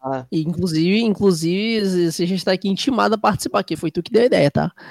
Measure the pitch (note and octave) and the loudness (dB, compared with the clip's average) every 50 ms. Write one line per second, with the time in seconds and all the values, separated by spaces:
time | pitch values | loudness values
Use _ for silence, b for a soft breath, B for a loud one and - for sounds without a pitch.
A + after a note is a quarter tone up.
0 | - C3 C3+ C3 B2+ - - E3 D#3 D#3+ F3 F3 F3+ F#3 D#3+ D#3 E3 F3+ G3 A3 | -8 -6 -6 -6 -6 -4 -4 -2 -2 -2 -2 -2 -2 -2 0 0 2 2 2 2
1 | A#3 A3 G3 - G3+ G3 F3+ D#3 D#3+ E3 F3+ G3 G#3+ A3+ A3+ A3 G3+ G3 F#3 F3+ | 2 0 0 2 2 2 2 2 0 0 0 0 0 0 0 0 0 0 0 0
2 | F3 E3 D#3 - F3 E3+ G3 F3+ - G3 F#3+ F#3 - G3 G3 - - - C4 G#3+ | 0 0 0 -2 -2 -2 -2 -2 0 -2 -2 0 0 -2 -2 -2 -2 -2 0 0
3 | G3+ G#3 A3 G#3+ - G#3 G3+ - - B3+ - G#3 F#3+ - D#3+ D#3 - D#3+ - F3 | 2 2 0 0 2 0 0 0 -2 -2 -2 -2 -2 -4 -4 -6 -6 -4 -4 -4
4 | E3+ - - G#3+ A#3+ C4 D#4 F3+ D3 C#3+ - C#3+ D3+ F3 B B B B | -4 0 2 2 4 4 4 4 4 2 2 0 -2 -2 B B B B